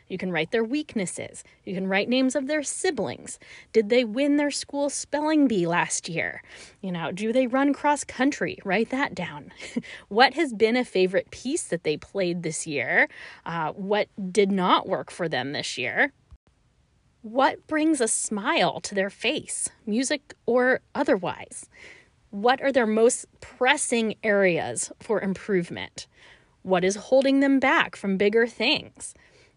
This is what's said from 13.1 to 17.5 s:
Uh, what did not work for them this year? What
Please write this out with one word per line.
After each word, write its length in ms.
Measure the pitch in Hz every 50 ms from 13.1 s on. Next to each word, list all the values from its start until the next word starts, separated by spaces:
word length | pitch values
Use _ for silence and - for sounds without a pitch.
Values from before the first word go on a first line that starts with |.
| - - - - - - -
Uh, 260 | 170 165 170 160 147
what 360 | - - 185 196 208 214 - - _ - 190 185
did 200 | 175 214 202 196
not 360 | 202 190 180 196 302 - -
work 240 | 185 185 139 143 -
for 160 | - - 175
them 240 | 160 151 127 127 139
this 260 | 143 123 - - -
year? 360 | - 127 113 110 208 269 277 - _ _ _ - - _ _ _ _ _ _ _ _ _ _ _ _ _ _ _ _ -
What 420 | 214 220 262 269 311